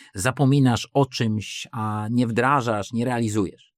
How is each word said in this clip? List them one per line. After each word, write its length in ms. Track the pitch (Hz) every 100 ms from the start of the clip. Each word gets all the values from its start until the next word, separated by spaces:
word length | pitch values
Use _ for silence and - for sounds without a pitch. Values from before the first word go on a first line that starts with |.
| -
zapominasz 760 | 101 123 131 135 143 131 110 -
o 120 | 139 135
czymś, 640 | - 113 107 - - -
a 360 | 113 110 107 107
nie 160 | 120 120
wdrażasz, 640 | 113 127 143 120 104 95
nie 120 | 117 123
realizujesz. 680 | 120 113 104 87 - _